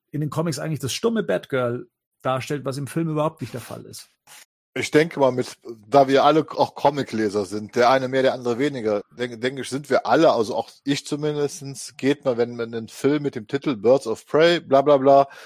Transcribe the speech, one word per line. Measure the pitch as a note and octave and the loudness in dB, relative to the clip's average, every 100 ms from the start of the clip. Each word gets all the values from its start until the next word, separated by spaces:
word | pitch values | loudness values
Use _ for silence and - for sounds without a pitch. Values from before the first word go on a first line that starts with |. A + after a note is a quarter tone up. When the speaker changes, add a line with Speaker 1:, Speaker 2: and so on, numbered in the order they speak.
| _ | _
Speaker 1:
in | D3 | -6
den | D3+ | -6
Comics | D#3 E3+ C#3+ | -4 -4 -4
eigentlich | D#3 D#3 | -6 -6
das | B2+ | -6
stumme | - A#3 A3+ | -4 -2 -2
Batgirl | E3 F3+ - C3 A#2+ B2 - _ _ _ | -2 -4 -2 -2 -2 -4 -10 _ _ _
darstellt, | C3 C3 A2+ D3 | -4 -4 -4 -8
was | B2+ C3 | -6 -8
im | C3+ | -6
Film | E3 E3 | -4 -4
überhaupt | D3+ D#3 D#3 | -2 -4 -4
nicht | B2 C3 | -12 -12
der | |
Fall | - - - | -14 -16 -16
ist. | - - _ _ - _ _ _ C3 | -20 -20 _ _ -20 _ _ _ -8
Speaker 2:
Ich | - | 2
denke | D3+ E3 D3 | 2 2 2
mal, | C3+ | 2
mit, | B2+ A#2+ - - A2+ G#2+ | 2 -6 -10 -18 -18 2
da | C#3 C3+ | 4 6
wir | C3+ | 6
alle | C#3+ D#3 D3+ | 6 4 0
auch | - C3+ - | -2 -2 2
Comicleser | C#3+ D3 B2 A2 G#2+ G2+ F#2 | 0 0 -6 -2 -2 -2 -4
sind, | G#2 G#2+ A#2+ | -8 -6 2
der | A#2+ | 4
eine | C3+ B2+ | 4 0
mehr, | C3+ | 0
der | C3 | 0
andere | B2+ A#2+ A#2 | 0 -4 -2
weniger, | D3 C3+ G#2+ G#2 - - | -2 -2 -2 -2 -4 -10
denke, | B2 A#2 | -8 -4
denke | B2 C3+ | -6 -6
ich, | A#2 | -8
sind | C3+ D3 | -8 0
wir | B2 - | 0 2
alle, | C3+ D#3+ | 4 4
also | A2+ G#2+ - | 2 0 -4
auch | - - | -8 -10
ich | C#3 C#3+ - | -6 -6 -4
zumindestens, | D3 D3+ D3 C#3+ - C#3 C3+ - - | -6 -4 -4 -4 -6 -16 -14 -16 -4
geht | C3 C#3+ C3+ | -2 -2 -2
man, | A#2 | -2
wenn | A#2+ A#2+ | -2 -4
man | A2+ | -8
einen | A#2 A2 | -8 -12
Film | - C3+ D3 | -4 -2 0
mit | C#3+ B2+ | -4 -8
dem | G#2 | -8
Titel | C#3 D#3 A2 | -6 -4 0
Birds | A2 C3+ A2 | 2 2 2
of | G#2+ - | -8 -2
Prey, | D3 E3+ E3+ | 4 4 2
bla, | - C3+ | 2 2
bla, | C#3+ C#3 | 4 4
bla, | C3+ C#3 C#3 - | 6 6 6 -4